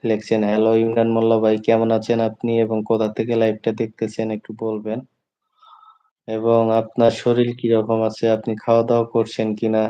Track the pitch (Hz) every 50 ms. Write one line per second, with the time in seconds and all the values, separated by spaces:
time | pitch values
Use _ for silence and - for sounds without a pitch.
0 | - 117 110 107 - - 113 110 107 104 104 107 110 113 113 113 113 113 113 117
1 | 113 117 113 113 113 113 113 110 110 110 110 107 110 - 117 113 113 113 113 110
2 | 110 - 120 113 113 110 110 - - 117 117 117 113 110 113 110 107 - 113 110
3 | 113 107 107 - 117 120 117 117 113 110 110 107 - 117 110 110 120 110 - -
4 | 117 107 107 - 113 110 110 107 - - 110 107 113 110 110 107 107 107 110 123
5 | 135 - _ _ _ _ _ _ _ _ _ _ _ - - - _ - - _
6 | _ _ _ _ _ - 110 110 110 117 117 117 113 113 113 113 113 113 - -
7 | 120 117 113 - - 123 120 120 120 120 120 123 - 117 117 110 107 110 113 113
8 | 110 110 110 - - 113 113 110 - 120 110 107 - - 117 117 117 117 120 120
9 | 117 117 - 117 113 113 - - 113 110 104 107 113 110 110 110 110 110